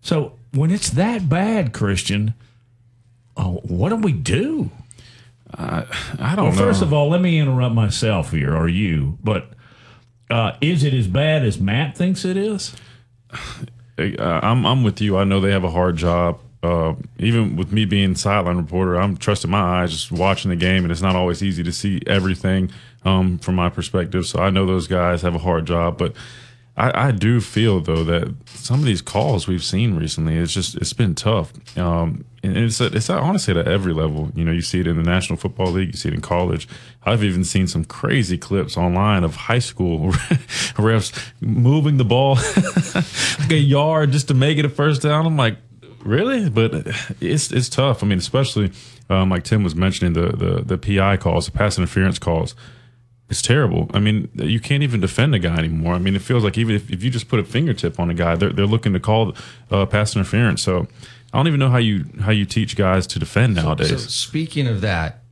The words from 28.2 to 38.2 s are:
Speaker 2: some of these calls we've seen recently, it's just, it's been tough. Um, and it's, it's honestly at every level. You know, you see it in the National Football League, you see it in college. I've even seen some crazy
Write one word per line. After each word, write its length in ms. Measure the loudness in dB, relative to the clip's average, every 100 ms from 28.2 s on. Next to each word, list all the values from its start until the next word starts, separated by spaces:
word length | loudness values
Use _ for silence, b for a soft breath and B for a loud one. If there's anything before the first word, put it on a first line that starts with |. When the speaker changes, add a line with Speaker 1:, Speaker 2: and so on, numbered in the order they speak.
| -2 -8 -14
Speaker 2:
some 340 | -16 -2 0
of 40 | 2
these 140 | 0
calls 460 | -2 -2 0 0 0
we've 160 | -4
seen 320 | -2 -2 0 0
recently, 400 | -4 -2 -2 0
it's 160 | -2
just, 220 | -2 -4 -4
it's 160 | -6
been 220 | 0 0
tough. 380 | 0 0 0 -2 -10 -12 -4
Um, 460 | -2 0 0 -4 -10 -8
and 140 | -4 0
it's, 240 | 0 0
it's 280 | 0 0 0
honestly 480 | 0 0 0 0 0
at 120 | 2
every 240 | 0 0
level. 380 | 0 -2 -2 -4
You 100 | -2
know, 60 | -2
you 100 | 0
see 200 | -2 -2
it 60 | 0
in 80 | 0
the 60 |
National 320 | 2 2 0 -4
Football 300 | -6 -2 -2
League, 180 | 0 -2
you 40 | -4
see 120 | -4
it 60 |
in 60 | -6
college. 460 | -2 -2 0 -2 -6 B B B
I've 180 | -2 0
even 220 | 2 0
seen 240 | 0 0 0
some 160 | -2
crazy 520 | -6 -6 -2 0